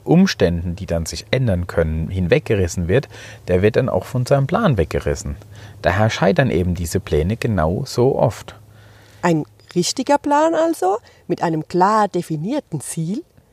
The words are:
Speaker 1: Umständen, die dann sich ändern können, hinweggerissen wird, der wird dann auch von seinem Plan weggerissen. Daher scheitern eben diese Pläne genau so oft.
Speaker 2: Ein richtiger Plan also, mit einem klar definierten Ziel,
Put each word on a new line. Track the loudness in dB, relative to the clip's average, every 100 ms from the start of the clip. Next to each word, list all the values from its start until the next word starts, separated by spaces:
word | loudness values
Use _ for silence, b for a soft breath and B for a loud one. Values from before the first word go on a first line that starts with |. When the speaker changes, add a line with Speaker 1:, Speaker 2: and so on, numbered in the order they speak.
Speaker 1:
Umständen, | 2 4 4 2 0 0 -4 -6
die | -4
dann | -4 -4
sich | -8 -4
ändern | 0 2 0 0
können, | 0 0 0 -2
hinweggerissen | -2 2 2 2 0 0 -2 0
wird, | 0 0 B B B -2
der | 2
wird | 4 2
dann | 0
auch | -2 -2
von | -4 0
seinem | 0 2
Plan | 2 2 2
weggerissen. | 0 -2 -2 -4 -6 -10 B B B B
Daher | -2 2 0
scheitern | 2 0 2 2
eben | 0 0 -2
diese | -4 -6
Pläne | -2 0 0 -2
genau | -2 0 0 -2 -4
so | 0 0 2
oft. | 0 0 -12 -20 -20 b b b b b
Speaker 2:
Ein | 0 0 -2 _ _ -4
richtiger | -2 -4 0 0
Plan | 2 2 2 2
also, | 0 0 -2 -2 b b -8
mit | -4
einem | -2 -2 -2
klar | 2 2 4 2
definierten | -2 -4 -6 -4 -6 -6 -10
Ziel, | -8 -8 -6 -6 -10 _ b